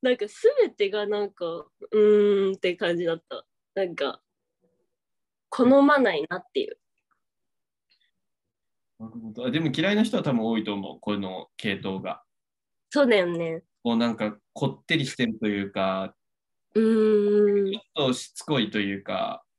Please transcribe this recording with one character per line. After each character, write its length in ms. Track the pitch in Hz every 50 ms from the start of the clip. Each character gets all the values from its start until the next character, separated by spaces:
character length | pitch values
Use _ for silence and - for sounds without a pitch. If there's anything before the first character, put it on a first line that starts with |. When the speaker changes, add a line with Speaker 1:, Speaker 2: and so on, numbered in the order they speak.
| -
Speaker 1:
な 100 | 254 247
ん 40 |
か 100 | 247 208 208 - - - 440 571 571
全 160 | 453 285 -
て 160 | _ 208 196
が 160 | 190 214 208
な 180 | 202 208 208 202
ん 80 | 196 202
か、 140 | - 175
う 220 | 165 165 170 - _ _ _ - - -
ー 580 | 214 208 208 208 208 208 208 202 196 196 190 190
ん 20 |
っ 20 | 185
て 180 | - 185 175
感 200 | - - 170 170
じ 80 | 170 180
だ 100 | 165 165
っ 40 | 165 _
た。 200 | _ 135 113 - _ _ _ _ _ _
な 100 | 190 196
ん 120 | 180 165
か、 260 | - 143 135 - - _ _ _ _ _ _ _ _ _ _ _ _ _ _ _ _ _ _ _ _ _ _ _ _ _ _
好 160 | - - 254 247 269 277 277
ま 160 | 285 294 285
な 160 | 262 214 175
い 100 | 151 147 -
な 80 | 175
っ 160 | 185 - _ _
て 80 | 135
い 80 | - -
う。 80 | - _ _ _ _ _ _ _ _ _ _ _ _ _ _ _ _ _ _ _ _ _ _ _ _ _ _ _ _ _ _ _ _ _ _ _ _ _ _ _ _ _ _ _ _ _
Speaker 2:
な 80 | 110
る 60 | 113 - 117
ほ 140 | 113 113 107
ど。 140 | 120 123
あ、 40 | 127
で 80 | 117 156
も 140 | 165 151 127
嫌 180 | 156 160 190 208
い 40 |
な 60 | 208 226
人 140 | - -
は 60 | 214 -
多 100 | 151 127
分 120 | 117 110
多 140 | 113 117 110
い 60 | 107
と 100 | 107 101
思 220 | 98 98 80 71
う、 40 | -
こ 160 | - 104 104
の 320 | 101 98 95 92 85 - _ _
系 200 | _ - 107 98
統 240 | 98 - 98 95 95
が。 220 | 92 92 - - _ _ _ _ _ _ _ _ _ _ _ _ _ _
Speaker 1:
そ 120 | - 294 285
う 20 |
だ 100 | 240 233
よ 100 | 202 180
ね。 360 | 175 175 170 170 165 165 165 _ _ _ _ _
Speaker 2:
こ 120 | 117 117
う 20 |
な 120 | 113 117 117
ん 80 | 113
か 200 | - 110 107 104 _ _ _ _
こ 140 | - 143
っ 180 | 131 - - _
て 120 | - 165
り 100 | 147 135
し 100 | - -
て 100 | - 127
る 120 | 113 110 110
と 80 | 113
い 180 | 107 104 101 98
う 80 | 98 -
か、 420 | 101 95 95 95 95 95 95 _ _ _ _ _ _ _ _ _ _ _ _ _
Speaker 1:
う 60 | 214
ー 880 | 226 220 226 220 214 214 214 208 202 208 208 208 208 202 202 202 202 196
ん。 40 | 196
Speaker 2:
ち 40 |
ょ 40 | 226
っ 20 | - _ _ 160 143 131
と 40 | 123
し 200 | - - - _
つ 100 | - -
こ 180 | - 151 131
い 100 | 110 101
と 80 | 104 107
い 220 | 101 98 98 98
う 20 | 98
か。 420 | - 101 95 101 110 - - _ _ _